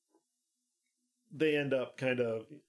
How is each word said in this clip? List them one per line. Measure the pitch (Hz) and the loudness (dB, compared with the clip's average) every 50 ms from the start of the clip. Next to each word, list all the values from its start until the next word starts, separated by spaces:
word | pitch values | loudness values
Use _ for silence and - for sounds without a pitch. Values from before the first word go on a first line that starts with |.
| _ _ _ _ _ _ _ _ _ _ _ _ _ _ _ _ _ _ _ _ _ _ _ _ _ _ 160 | _ _ _ _ _ _ _ _ _ _ _ _ _ _ _ _ _ _ _ _ _ _ _ _ _ _ -4
they | 135 156 156 151 | 0 2 2 4
end | 147 143 135 135 | 2 2 0 0
up | 131 120 - - | 0 0 -4 -6
kind | - 131 131 127 123 | -4 -2 0 2 2
of, | 120 117 113 113 110 - 151 - - | 0 0 -2 -4 -6 -10 -16 -20 -20